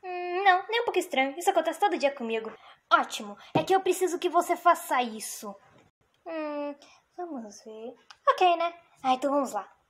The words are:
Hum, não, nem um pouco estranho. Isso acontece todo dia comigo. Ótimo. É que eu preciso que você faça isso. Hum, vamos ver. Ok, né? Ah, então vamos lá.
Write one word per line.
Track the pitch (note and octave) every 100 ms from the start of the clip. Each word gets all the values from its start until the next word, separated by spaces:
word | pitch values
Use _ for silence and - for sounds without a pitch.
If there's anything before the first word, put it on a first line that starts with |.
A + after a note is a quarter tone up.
Hum, | F#4 F4+ F4+ F4
não, | G4 F4+ F#4+
nem | A4+
um |
pouco | A#4 F#4
estranho. | E4 - C4+ D4
Isso | F4
acontece | F#4+ D#4+ D#4
todo | G4+ D#4+
dia | C#4
comigo. | C#4 A3+ A3+ A3 G#3 - - _
Ótimo. | E4 B3 - G#3 G#3 -
É | -
que | D#4+
eu | F#4+
preciso | F#4+ F4+ F4+ E4+
que | F4+
você | E4 F4
faça | F4 F4+ F4 - C#4
isso. | B3 G#3+ - - G#3 G3 _ _ _ _ _ _ -
Hum, | D#4+ D4+ D4 D4 C#4+ - _ _ -
vamos | F4 C#4 A3 G3+
ver. | A3+ A3 A3+ - _ - -
Ok, | C5+ F#4 E4+
né? | E4+ E4+ _ _
Ah, | C4+
então | B3+ C#4+
vamos | C#4+ C4
lá. | G#3 F#3+ _ _